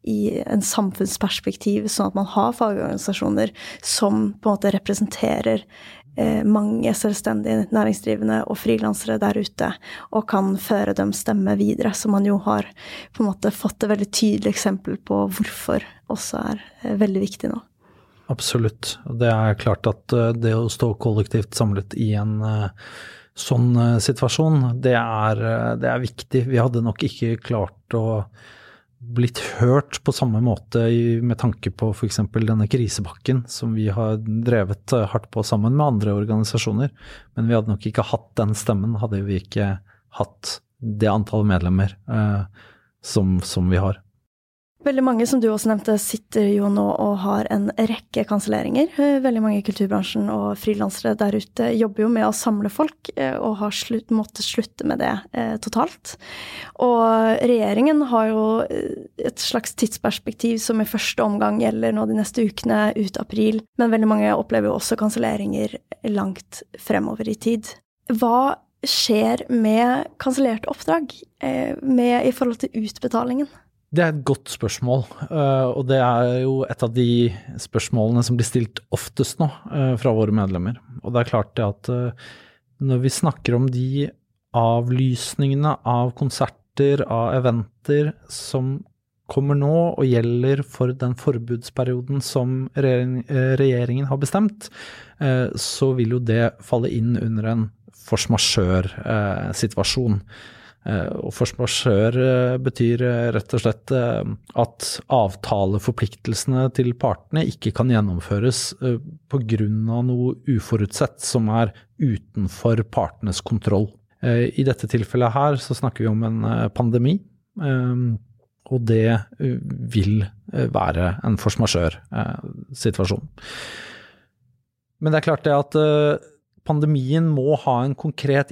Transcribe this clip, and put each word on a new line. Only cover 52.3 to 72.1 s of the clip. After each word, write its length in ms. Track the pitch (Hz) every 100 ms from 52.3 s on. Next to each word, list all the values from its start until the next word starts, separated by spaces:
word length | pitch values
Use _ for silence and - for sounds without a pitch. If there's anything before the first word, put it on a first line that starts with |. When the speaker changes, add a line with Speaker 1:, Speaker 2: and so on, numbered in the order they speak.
| 214
Speaker 1:
samle 320 | 240 208 208
folk, 400 | - 311 _ - -
eh, 220 | 269 -
og 240 | 226 208
har 100 | 208
slutt-, 400 | - - 226 220
måttet 320 | 220 214 -
slutte 400 | - - 220 - -
med 100 | -
det, 140 | - 196 -
eh, 220 | 240 226 220
totalt. 540 | - 220 330 - - - - - - - - -
Og 560 | 247 240 226 226 220 220 240
regjeringen 560 | 240 208 208 277 302 269
har 160 | 240 220
jo, 100 | 220 220 226 -
eh, 400 | - - - - -
et 160 | - -
slags 320 | - 240 -
tidsperspektiv 840 | - 220 - 226 - - - 233 226
som 240 | 220 220
i 60 | 214
første 340 | 220 - -
omgang 380 | 214 208 208 214
gjelder 320 | 226 220 226 214
nå 100 | 214
de 80 | 220
neste 240 | 208 -
ukene, 480 | 214 - 233 214 214 220
ut 200 | 196 -
april. 400 | - 214 214 220 220 -
Men 180 | 233 220
veldig 160 | 220
mange 240 | 214 214 208
opplever 320 | 220 226 208
jo 80 | -
også 180 | - 226
kanselleringer 800 | 214 226 226 214 202 208 214 - _ - 220
langt 500 | 202 196 185 - - - -
fremover 560 | - 208 - 220 220
i 80 | 214
tid. 320 | 226 233 - - _ _ -
Hva 460 | 226 240 240 269 - _ _
skjer 640 | - - - 214 220 247 -
med 600 | 240 214 220 240 262 - _
kansellerte 480 | 269 262 269 220 -
oppdrag, 480 | - - 330 277 - - _
eh, 400 | - 262 - -
med, 440 | 269 254 240